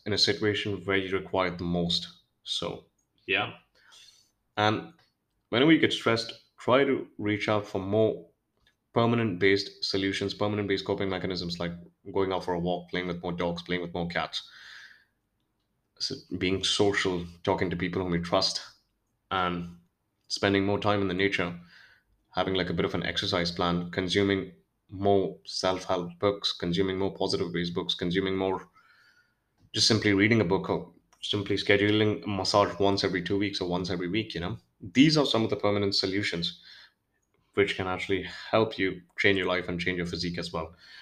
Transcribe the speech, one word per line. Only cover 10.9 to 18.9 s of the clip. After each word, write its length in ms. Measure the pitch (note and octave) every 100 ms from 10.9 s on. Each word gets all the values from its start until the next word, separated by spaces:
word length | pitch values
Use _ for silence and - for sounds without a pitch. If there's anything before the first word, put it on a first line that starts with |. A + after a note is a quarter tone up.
| G2+ G2
mechanisms, 500 | F#2 F#2 F2 F2 F2
like 120 | F2 - - _ G2
going 180 | G2 F#2+
out 100 | F2+
for 100 | F#2
a 60 | F2
walk, 300 | F2 F2 F2
playing 180 | F2+ F2+
with 140 | F2
more 100 | F2+
dogs, 300 | F2 F2 F2
playing 200 | - F2
with 120 | E2+
more 140 | F2+ E2+
cats, 420 | E2 C#2+ - - - - - - - _ _ _ _ _ _ _ _ _ -
s-, 260 | - - - F2+
being 260 | F#2 F#2+
social, 600 | - - G#2 G2 G2 F2+ F2 -
talking 260 | - F#2 F#2
to 60 | F2
people 260 | F#2 F2+
whom 120 | F#2
you 80 | E2+
trust, 400 | E2+ F#2+ - - - - _